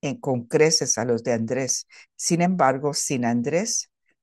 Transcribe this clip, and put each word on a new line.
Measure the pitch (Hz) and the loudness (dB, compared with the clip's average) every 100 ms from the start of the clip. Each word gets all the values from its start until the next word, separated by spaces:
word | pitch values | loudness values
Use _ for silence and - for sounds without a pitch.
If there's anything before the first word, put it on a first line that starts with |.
en, | 147 127 | -6 -6
con | - 127 117 | -2 -4 -2
creces | 156 156 160 135 - | 2 4 4 0 -2
a | 120 | 0
los | 117 | 0
de | 123 | 0
Andrés. | 117 113 127 135 - - - - _ | -2 0 -2 -2 -4 -8 -20 -20 _
Sin | - 170 | -2 2
embargo, | 175 185 135 135 147 | 2 4 4 2 -2
sin | 147 - 135 120 | -4 -2 -2 0
Andrés, | 120 120 160 220 - - _ _ _ | 0 0 0 -2 -4 -6 _ _ _